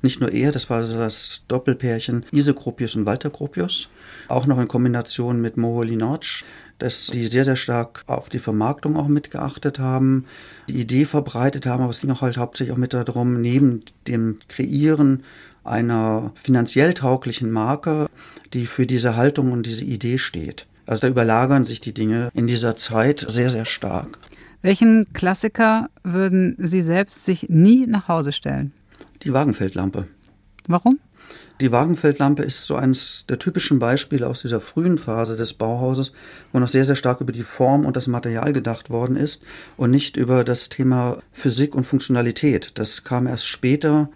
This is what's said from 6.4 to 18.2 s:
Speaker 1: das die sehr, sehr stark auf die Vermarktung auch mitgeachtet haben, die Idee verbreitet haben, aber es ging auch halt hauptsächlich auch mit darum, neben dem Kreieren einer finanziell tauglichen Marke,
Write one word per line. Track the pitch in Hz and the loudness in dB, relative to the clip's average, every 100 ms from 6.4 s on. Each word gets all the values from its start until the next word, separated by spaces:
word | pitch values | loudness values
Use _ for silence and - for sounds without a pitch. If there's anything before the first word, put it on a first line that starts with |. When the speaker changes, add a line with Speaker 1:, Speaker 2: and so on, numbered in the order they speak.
| - - - _ | -14 -20 -20 _
Speaker 1:
das | 123 - - | -6 -4 -4
die | 123 113 | -4 -2
sehr, | 120 | 0
sehr | 135 127 | 2 0
stark | - 120 117 - - | -2 -4 -4 -10 -6
auf | 127 - | -6 -4
die | 123 | -8
Vermarktung | 135 110 107 147 151 156 | -4 -2 0 -2 -2 -2
auch | 147 | 2
mitgeachtet | 147 147 - 139 - 147 139 | 0 -2 -8 -8 -4 -6 -4
haben, | 131 131 131 131 127 - - - - | -2 0 2 0 -4 -18 -20 -20 -10
die | 127 | -6
Idee | 113 127 | -2 0
verbreitet | 151 147 135 117 127 139 127 | 2 0 -2 0 0 0 -4
haben, | 123 | -2
aber | 127 | -2
es | 113 | -2
ging | 139 | -4
auch | 127 | -2
halt | 131 120 | -2 -2
hauptsächlich | 120 - 123 | -6 -4 -4
auch | 123 | -2
mit | 123 | -2
darum, | 127 120 120 123 123 | -2 -4 -2 0 0
neben | 117 127 135 117 - _ - | 2 4 4 2 -8 _ -6
dem | 120 113 110 _ | -2 -2 -4 _
Kreieren | - 131 139 151 156 143 135 - - - _ | -6 -2 2 2 4 4 4 -2 -20 -20 _
einer | - 113 117 113 110 110 117 - | -6 -2 0 0 0 -2 -4 -10
finanziell | - 127 120 - 156 | 0 2 2 4 2
tauglichen | 180 135 127 123 113 117 | 2 0 0 -2 -4 -2
Marke, | 110 110 147 165 151 151 - | -2 -2 -2 -2 -2 -2 -6